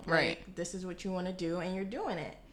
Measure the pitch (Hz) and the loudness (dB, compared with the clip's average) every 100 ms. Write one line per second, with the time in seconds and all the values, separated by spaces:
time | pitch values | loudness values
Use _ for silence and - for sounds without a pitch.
0 | - 165 139 - - 185 175 190 185 175 | 4 6 6 2 -6 -6 -4 -4 -4 -4
1 | 190 185 180 180 165 175 185 190 196 262 | -2 0 0 0 0 2 0 0 -2 -2
2 | 403 175 143 - - | 0 -2 -4 -8 -6